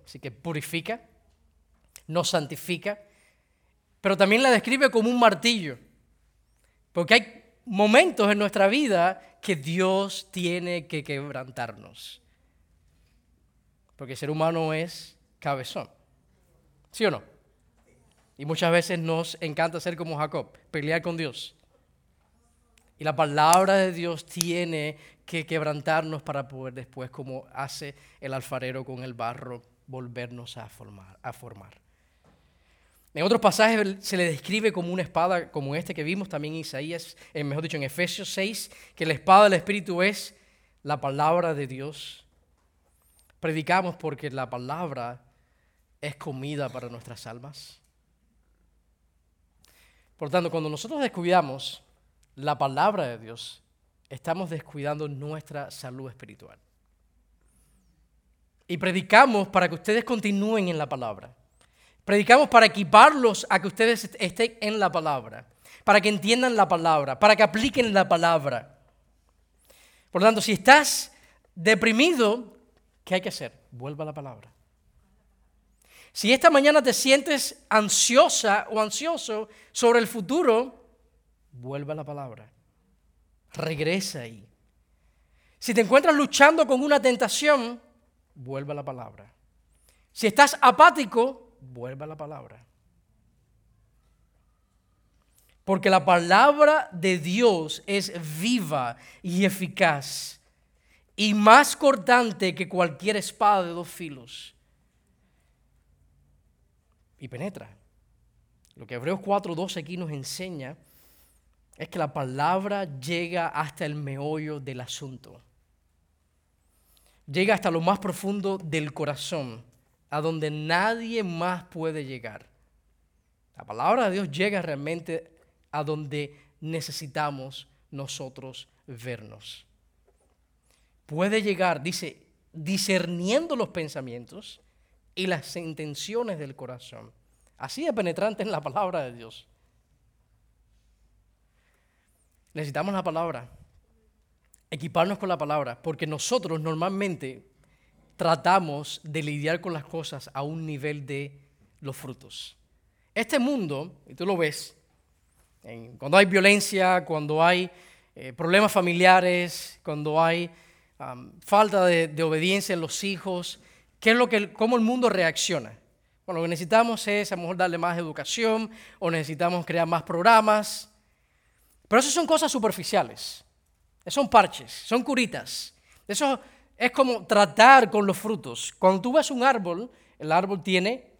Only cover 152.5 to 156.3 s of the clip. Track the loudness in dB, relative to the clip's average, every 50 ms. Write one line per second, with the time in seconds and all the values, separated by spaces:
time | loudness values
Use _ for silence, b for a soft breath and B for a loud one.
152.5 | -18 _ _ _ _ _ _ _ _ _ _ _ -6 -6 -4 0 0 0 0 0
153.5 | -2 -2 -4 -4 -6 -6 -8 -10 -14 _ _ -20 -12 -8 -4 -2 0 0 0 -2
154.5 | -2 -6 -12 -16 -18 _ _ _ _ _ _ _ _ _ _ _ _ _ _ _
155.5 | _ _ -20 -18 -18 -16 -18 -18 -16 -12 -4 2 4 6 6 6